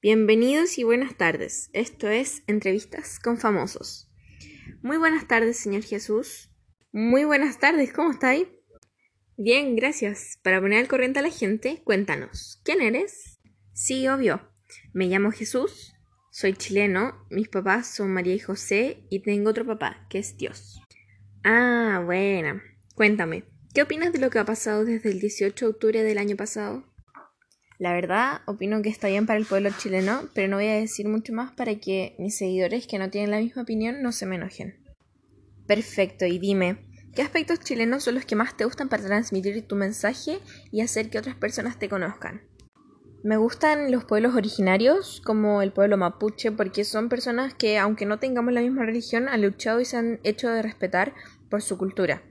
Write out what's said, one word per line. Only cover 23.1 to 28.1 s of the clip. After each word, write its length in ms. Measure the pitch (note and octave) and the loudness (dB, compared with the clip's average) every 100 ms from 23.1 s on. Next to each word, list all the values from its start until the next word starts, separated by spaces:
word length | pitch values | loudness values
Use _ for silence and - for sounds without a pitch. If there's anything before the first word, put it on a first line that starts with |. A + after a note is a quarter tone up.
| G#3 E3 E3 - - - | 4 -2 -4 -10 -20 -4
¿qué 80 | - | 0
opinas 320 | C#4+ D4+ E4+ | 2 2 -2
de 60 | E4+ | 0
lo 100 | C4 | 0
que 120 | A#3 | 0
ha 40 | |
pasado 400 | G#3+ A3 - G#3+ | 0 -2 -2 0
desde 260 | A3 A3+ A3 | 0 0 -2
el 100 | F#3+ | -2
dieciocho 440 | G#3 G#3 G3+ G#3 | -2 0 -2 0
de 60 | A#3 | -2
octubre 320 | A3 A3 A3 | 2 2 2
del 160 | A3 G#3 | 2 0
año 180 | G#3 G3+ | 0 -2
pasado? 480 | G#3 G#3+ G#3 G#3+ C4 _ - - - _ _ _ _ _ | -6 -6 -6 -8 -12 _ -20 -20 -20 _ _ _ _ _
La 140 | F3+ | -2
verdad, 480 | F3 F3 | -2 0